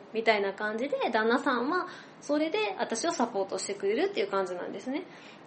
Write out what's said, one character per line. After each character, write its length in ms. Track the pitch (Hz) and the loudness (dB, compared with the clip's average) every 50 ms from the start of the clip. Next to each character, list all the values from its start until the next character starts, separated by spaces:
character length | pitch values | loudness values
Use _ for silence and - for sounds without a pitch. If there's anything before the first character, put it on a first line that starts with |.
| - - - | -10 -6 -4
み 100 | 220 220 | 2 4
た 120 | 226 220 | 4 4
い 60 | 208 | 4
な 120 | 196 196 190 | 2 0 -2
感 240 | - 214 214 214 | -2 -4 -2 -2
じ 120 | 226 254 294 | -2 -2 -2
で、 80 | 523 539 494 320 | 0 0 0 2
旦 180 | 226 220 220 226 | 2 4 4 4
那 80 | 240 | 4
さ 160 | 294 - 294 254 | 4 4 2 2
ん 120 | 240 240 285 | 2 2 2
は 160 | 349 359 349 - - - - - - - | 0 0 -2 -4 -8 -14 -16 -18 -18 -10
そ 180 | - - 294 302 | -2 0 2 2
れ 100 | 311 320 | 2 2
で 260 | 330 427 427 403 370 - | 2 0 0 0 -2 -2
私 280 | 214 - 233 226 - | -2 -2 -2 0 0
を 40 | 339 | 0
サ 160 | 339 - 247 | 2 2 0
ポ 160 | 240 - 196 190 | 2 0 -2 -2
ー 40 | |
ト 120 | - - 185 | -2 -2 -4
し 80 | - | -4
て 80 | - 196 | -4 -4
く 100 | - 196 | 0 0
れ 80 | 196 214 | 2 2
る 140 | 254 359 403 | 2 2 2
っ 40 | - | 2
て 80 | 247 | 0
い 20 | 202 | 0
う 80 | 190 | 2
感 140 | 196 196 190 | 2 0 0
じ 100 | 180 180 | 0 -2
な 100 | 175 180 | -6 -6
ん 60 | 190 | -6
で 80 | - 196 | -8 -6
す 100 | - 254 | -6 -4
ね。 140 | 269 339 359 - - - - - - - - | -4 -4 -6 -8 -14 -18 -18 -18 -18 -14 -6